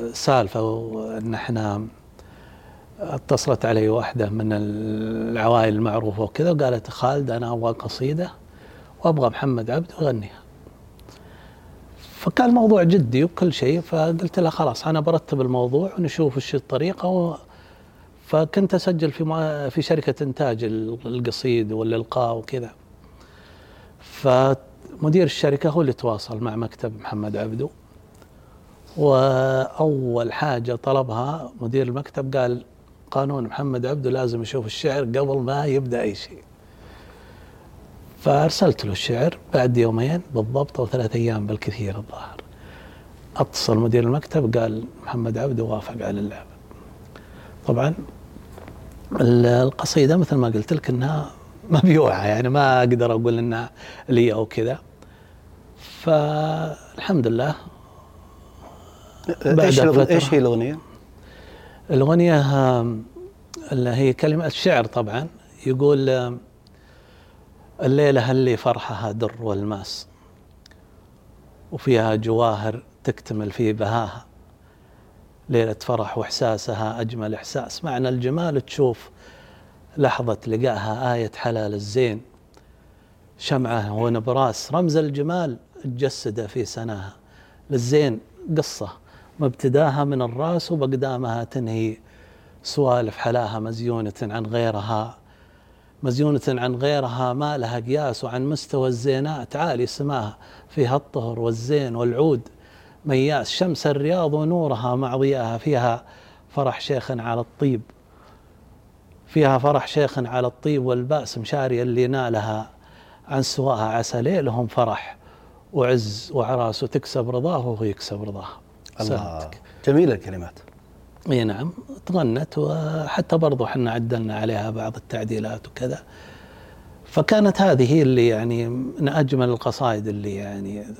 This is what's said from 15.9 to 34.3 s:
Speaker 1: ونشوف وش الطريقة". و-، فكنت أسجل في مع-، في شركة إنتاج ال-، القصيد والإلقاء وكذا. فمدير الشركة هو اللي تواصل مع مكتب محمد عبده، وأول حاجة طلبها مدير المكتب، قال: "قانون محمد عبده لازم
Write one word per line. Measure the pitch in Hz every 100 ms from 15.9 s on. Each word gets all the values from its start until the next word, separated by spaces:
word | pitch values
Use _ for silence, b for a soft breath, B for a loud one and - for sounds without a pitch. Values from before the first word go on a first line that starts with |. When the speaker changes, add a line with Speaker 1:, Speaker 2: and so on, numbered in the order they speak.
| -
Speaker 1:
ونشوف | 165 - 156 131
وش | -
الطريقة". | 139 - 127 165 190 180
و-، | 185 170 156 - b b b b b b - -
فكنت | 156 160 - 196
أسجل | 180 190 170 151
في | -
مع-، | 156 160 156 147 143
في | 139
شركة | 143 160 143 131
إنتاج | 143 127 139 113
ال-، | 117 110 110 117 127
القصيد | 123 120 - 131 117 107
والإلقاء | 110 113 113 113 - 117 117
وكذا. | 113 131 117 - - - B B B B B B B B B B
فمدير | - - 139 127 135 135 - - - - 156 170
الشركة | 165 - 147 139 160
هو | 151
اللي | 147
تواصل | 120 120 107 - 113
مع | 117 110
مكتب | 113 - 120 107
محمد | - 104 107 104
عبده، | 110 113 143 - - - - - b b b b b - - -
وأول | 147 131 135 131 131 131 131 - 156 143 127 120 117
حاجة | - 151 123 117
طلبها | 120 - 135 127 110 131 160 135 220
مدير | 120 135 127
المكتب، | 127 143 - 135 135
قال: | 123 123 - - - - -
"قانون | 135 139 143
محمد | 113 - 143 127 127
عبده | 147 127
لازم | 127 127